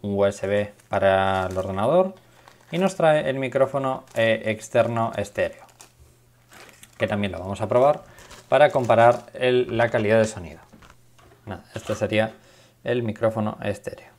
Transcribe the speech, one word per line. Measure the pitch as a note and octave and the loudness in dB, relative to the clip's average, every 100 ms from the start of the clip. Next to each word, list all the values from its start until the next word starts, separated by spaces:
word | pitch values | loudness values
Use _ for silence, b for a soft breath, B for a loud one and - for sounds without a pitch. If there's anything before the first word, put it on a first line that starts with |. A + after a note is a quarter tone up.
un | G#2 | -4
U | G2 | 0
S | G2+ G2 G2 | 0 0 -2
B | G#2 G2+ - _ | -2 -2 -10 _
para | G2+ G2 F#2+ F#2+ F#2+ F#2 | 2 4 4 2 0 -2
el | F#2 | -4
ordenador | F#2+ F#2+ A2+ E3+ F#3+ - b b b b b | -6 -2 2 2 0 -4 b b b b b
y | E3 | -2
nos | F#3+ F#3+ | -2 2
trae | E3 D3+ - | 2 2 0
el | C3+ | -4
micrófono, | C3 C3 C3+ C#3+ C3 C3 - | -4 0 0 0 -4 -6 -8
eh, | - A2+ A2 A2 | -2 0 0 -2
externo | G#2 - A#2+ A2+ A2+ A2+ - | -6 -2 0 0 -2 -4 -4
estéreo, | G2+ - E2+ - - _ - _ - _ _ _ _ B B B - _ | -8 -4 -6 -6 -20 _ -20 _ -20 _ _ _ _ B B B -20 _
que | G2+ | -4
también | G#2 G2+ | -4 -6
lo | E2+ | -6
vamos | F#2+ G2 | -10 -8
a | G#2 | -2
probar | A#2+ C#3 D3+ B B B B - | 2 2 2 B B B B -2
para | C3+ D3 | 4 4
comparar | C#3+ A#2 A2+ A#2 A#2+ - | 4 2 6 6 4 -4
el, | - B2+ B2+ B2 A2+ | -4 0 2 0 0
la | A#2 | 0
calidad | A#2+ G#2 A2+ | 0 2 2
de | |
sonido. | A2 G2 E2 D#2+ - - - - _ _ - _ - | 2 -2 -14 -18 -20 -20 -20 -20 _ _ -20 _ -14
Nada, | F#2 - | -14 -12
este | A2 - | -14 -8
sería | G#2 G2+ G#2+ A2 - b b b b | -6 0 0 0 -4 b b b b
el | - A#2+ | -4 -2
micrófono | A2+ G#2 A2+ A2 G#2+ - | -4 -2 -2 -2 -4 -4
estéreo. | G#2 G2+ - - - | -8 -6 -10 -14 -20